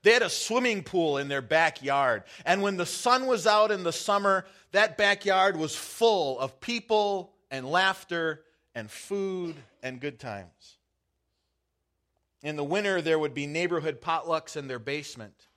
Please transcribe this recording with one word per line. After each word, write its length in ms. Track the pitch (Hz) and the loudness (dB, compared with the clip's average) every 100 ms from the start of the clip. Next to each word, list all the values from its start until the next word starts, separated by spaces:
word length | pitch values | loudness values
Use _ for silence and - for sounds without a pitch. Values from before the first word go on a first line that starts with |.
They 80 | 202 | 6
had 100 | 233 | 4
a 80 | 202 | 2
swimming 540 | - - 233 247 208 | -2 -2 0 0 -2
pool 340 | - 190 165 139 | -2 0 2 0
in 100 | 139 | -2
their 140 | 139 | -4
backyard. 800 | 117 156 165 - 131 139 135 110 - - - | 0 2 2 0 -2 2 2 0 -4 -10 0
And 160 | 190 | 2
when 160 | 202 190 | 2 -2
the 80 | 170 | -4
sun 400 | - 240 254 262 | -2 2 2 2
was 220 | 233 180 | 2 4
out 240 | 214 214 | 4 4
in 100 | 202 | 2
the 80 | 175 | -2
summer, 540 | 160 - 202 202 190 - - _ | -4 0 2 4 2 -2 -20 _
that 240 | 190 214 220 | 2 2 2
backyard 640 | 202 196 202 190 190 170 | 2 2 2 4 4 2
was 180 | 156 - | -4 -6
full 640 | - - 233 202 143 127 | -12 2 4 4 0 -2
of 200 | 135 - | -6 -8
people 760 | - 233 - 214 202 196 175 _ _ | -6 -6 0 2 2 -2 -8 _ _
and 180 | 135 131 | -10 -2
laughter 760 | 170 190 185 - 170 160 151 _ _ _ 120 | 2 2 0 -6 -4 -2 -4 _ _ _ -12
and 160 | 107 | -12
food 640 | - - 202 196 185 175 147 123 _ | -14 -8 -4 -4 -4 -8 -10 -18 _
and 180 | 127 127 | -10 -8
good 200 | 143 120 | -10 -10
times. 580 | 131 101 90 _ - _ _ _ _ _ _ _ _ _ _ _ _ _ _ _ _ _ | -12 -12 -14 _ -20 _ _ _ _ _ _ _ _ _ _ _ _ _ _ _ _ _
In 140 | 147 151 | -8 -6
the 60 | |
winter, 380 | 143 185 202 185 | -2 -2 0 0
there 160 | 160 160 | 2 2
would 160 | 151 | 0
be 140 | 135 143 | -4 -6
neighborhood 520 | 156 175 170 156 135 | -2 -2 -2 -4 -6
potlucks 560 | 175 165 165 160 156 156 | -4 -4 -2 -4 -4 -12
in 120 | 139 | -8
their 120 | 123 | -10
basement. 680 | 110 147 143 120 104 _ _ | -6 -8 -8 -16 -18 _ _